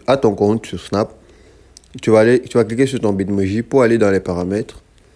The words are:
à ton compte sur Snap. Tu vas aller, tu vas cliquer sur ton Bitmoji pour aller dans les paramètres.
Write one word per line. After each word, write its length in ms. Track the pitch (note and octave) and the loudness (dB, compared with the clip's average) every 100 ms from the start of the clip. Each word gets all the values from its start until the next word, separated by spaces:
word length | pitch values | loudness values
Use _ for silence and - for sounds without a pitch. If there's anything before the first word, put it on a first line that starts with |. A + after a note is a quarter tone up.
| - | 0
à 80 | C3+ | 2
ton 180 | A#2 | 2
compte 320 | G2 G#2 A2 - | 2 0 0 -4
sur 140 | F2 | -12
Snap. 360 | - G2+ A2+ - _ - _ _ _ - _ - | -6 -4 -4 -8 _ -20 _ _ _ -20 _ -6
Tu 100 | - | 2
vas 100 | A2 | 4
aller, 180 | A2 B2 | 6 2
tu 180 | - B2 | 0 -2
vas 60 | |
cliquer 240 | A2 A#2 C3+ | 0 0 -2
sur 140 | B2+ | -2
ton 100 | G#2+ | -2
Bitmoji 500 | G2 G2 G2+ F#2+ G#2+ | -2 -2 -2 -2 -4
pour 200 | A#2 C3+ | 0 2
aller 160 | A#2 A#2 | 2 2
dans 120 | G2+ | 2
les 120 | F#2+ | 0
paramètres. 600 | F#2 F2 F2+ G2+ C3+ - _ _ _ | -2 -6 -4 -6 -8 -14 _ _ _